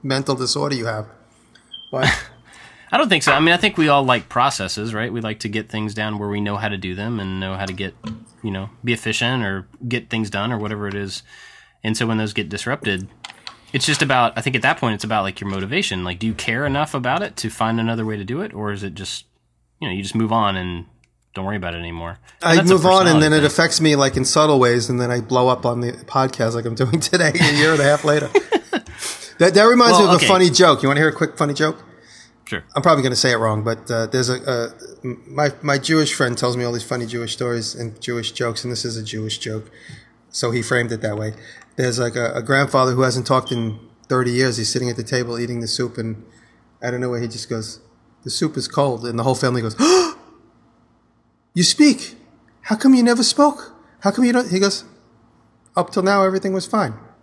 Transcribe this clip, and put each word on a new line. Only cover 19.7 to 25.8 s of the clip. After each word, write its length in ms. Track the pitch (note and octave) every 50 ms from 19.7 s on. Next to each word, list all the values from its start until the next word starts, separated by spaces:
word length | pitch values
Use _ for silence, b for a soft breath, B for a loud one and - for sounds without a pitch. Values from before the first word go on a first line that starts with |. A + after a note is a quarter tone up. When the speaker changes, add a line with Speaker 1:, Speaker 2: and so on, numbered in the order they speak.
| _ _
Speaker 2:
you 80 | - -
know, 60 | F#2
you 100 | G2 G2
just 100 | G2 -
move 200 | A2+ A2 G#2+ A2+
on 240 | A#2 G#2+ G2+ F#2+ F#2
and 280 | F2+ F2+ F2 F2 E2+ _ _ _ _ _ _ _ _ _ _
don't 120 | F#2+ F#2+
worry 100 | F#2+ G#2
about 180 | G#2 F2+ F2 E2+
it 40 | E2+
anymore? 420 | E2+ E2+ E2+ E2+ E2 E2+ F2 - b b b b
And 100 | - E3+
Speaker 1:
I 40 | E3 F3
Speaker 2:
that's 120 | E3 F3
a 40 | F#3+
Speaker 1:
move 120 | F3+ D#3
on, 220 | F3+ F#3 F#3+ F#3 F3
and 140 | D#3+ D#3
then 100 | D#3 D#3
Speaker 2:
personality 40 | D#3 D#3
Speaker 1:
it 20 |
Speaker 2:
thing. 60 | D3 C#3+
Speaker 1:
affects 320 | - - E3 E3+ - -
me, 140 | D#3+ D#3 D3
like, 220 | C#3 C#3 C3+ - C3+
in 80 | C3
subtle 340 | - - D#3 D3+ D#3 D3 C3+
ways, 300 | B2 A#2+ A#2+ A#2+ A2 A2+
and 100 | B2+ B2
then 100 | B2 A#2+
I 120 | B2 A#2+
blow 260 | A2+ A2 C3 B2 B2 B2+
up 180 | B2+ B2 -
on 140 | A#2+ A#2+
the 140 | A#2+